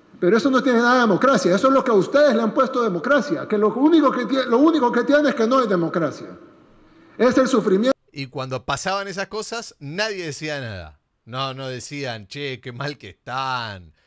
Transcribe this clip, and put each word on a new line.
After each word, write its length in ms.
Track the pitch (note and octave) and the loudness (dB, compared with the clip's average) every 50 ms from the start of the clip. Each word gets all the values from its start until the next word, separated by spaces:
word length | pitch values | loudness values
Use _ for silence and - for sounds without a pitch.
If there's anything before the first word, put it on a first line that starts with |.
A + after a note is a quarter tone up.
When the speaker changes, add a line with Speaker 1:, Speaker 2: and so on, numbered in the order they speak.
| _ _ - - | _ _ -8 -2
Speaker 1:
Pero 160 | - F3+ G3+ | 0 2 2
eso 160 | A3+ - C#4 | 2 2 2
no 100 | C4 B3+ | 2 2
tiene 180 | - C4+ B3 A3+ | 2 2 2 2
nada 160 | A#3+ A#3+ B3+ | 4 4 4
de 40 | B3+ | 4
democracia. 540 | A#3+ A3 F#3+ D#3+ - C4 C4+ G#3 - F3 F3 | 4 2 2 2 2 2 2 2 2 2 2
Eso 140 | G3 - C4+ | 2 2 4
es 40 | C4+ | 2
lo 120 | C4+ C4 | 2 2
que 60 | C4 | 2
a 20 | A#3 | 2
ustedes 420 | G3+ F3 - - C#4 D4 D4 A3+ | 2 2 2 2 4 4 4 4
le 60 | A3 | 2
han 120 | A#3 G#3+ - | 0 0 2
puesto 300 | - C4 - - B3+ A#3 | 0 0 0 0 -2 -2
democracia. 640 | A3 F3+ E3+ D3 B3 C#4+ C#4+ A3 - F3 C#3 C3 - | -2 -2 -2 0 2 2 2 2 0 -4 -6 -4 -2
Que 100 | G#3+ G#3 | 0 0
lo 160 | G#3+ G#3+ G#3 | 2 0 2
único 380 | A#3+ C4+ D#4 E4+ D#4+ C#4+ C4 | 2 4 4 6 6 4 4
que 160 | B3 B3 A#3+ F#3+ | 2 0 -2 -2
tie-, 180 | B3+ C4+ B3+ | -2 -2 0
lo 120 | A#3+ A#3 A#3+ | 2 4 4
único 340 | C#4+ E4 E4 D#4 B3 A#3+ | 4 4 4 4 2 0
que 140 | G3+ A#3 A#3+ | 0 0 2
tiene 240 | - C#4 D4 D4 C#4 | 2 2 4 4 2
es 60 | - | 0
que 120 | - A3 A3+ | 0 0 2
no 140 | C4 C4+ | 2 2
es 80 | B3+ G#3+ | 2 2
democracia. 680 | G3 F3 E3 D#3+ - F3 D#3+ C#3 A#2+ - - F#2 F2+ - - - - _ _ _ _ _ _ _ _ _ _ _ _ - | 0 0 0 -2 -2 -2 -4 -4 -4 -8 -14 -18 -18 -20 -20 -20 -20 _ _ _ _ _ _ _ _ _ _ _ _ 0
Es 200 | A3 B3+ - - | 2 2 4 4
el 100 | C4 A3+ | 2 4
sufrimiento. 500 | - A#3 E3+ G#3+ F#3+ F#3 A3+ B3+ C4+ - _ _ | 2 2 2 2 2 2 2 2 0 0 _ _
Speaker 2:
Y 160 | _ C#3+ C3+ B2+ | _ -12 -12 -10
cuando 380 | - C#3+ C3 C3 C3 B2+ B2+ | -8 -8 -6 -6 -6 -6 -4
pasaban 420 | - C#3 - - F#3 F#3+ G3 G3 G3 | -4 -6 -4 -4 -4 -4 -4 -4 -6
esas 200 | F3+ F#3 G3 - | -8 -8 -8 -8
cosas, 460 | - G#3+ G#3 - A3+ A#3 A3+ - - _ | -8 -10 -8 -8 -10 -10 -10 -12 -16 _
nadie 460 | D3 C#3 D3+ F#3 G#3+ A3 G#3 F#3 F3 | -14 -10 -6 -6 -4 -4 -6 -8 -8
decía 340 | D#3 C#3 - D#3 D#3 D3+ C#3+ | -10 -10 -8 -8 -8 -8 -8
nada. 400 | C3 A2+ G#2 F#2 E2+ D2+ D2 _ _ _ _ _ _ | -8 -10 -10 -12 -14 -16 -20 _ _ _ _ _ _
No, 300 | A2+ A#2 C3 C3+ C3+ C3 | -12 -10 -8 -8 -8 -8
no 160 | C3 C3+ C3 | -8 -10 -10
decían, 580 | C3 B2 - - D3 C#3+ C#3 B2+ A#2 A2 G#2 F#2 | -10 -10 -12 -12 -10 -8 -8 -8 -8 -10 -12 -14
"Che, 320 | - C#3+ D3 C#3 C3 - | -12 -10 -10 -10 -10 -10
qué 140 | - B2+ A#2+ | -12 -14 -12
mal 240 | A#2+ C3 D3 D3 - | -10 -10 -10 -10 -12
que 140 | - G2 | -16 -20
están. 800 | F2 _ _ - A#2+ C3 C3+ C3 C3 B2 A#2 A2 G2+ F#2 F2 D#2+ D2 _ _ | -20 _ _ -10 -8 -6 -6 -4 -6 -6 -8 -8 -12 -14 -18 -20 _ _ _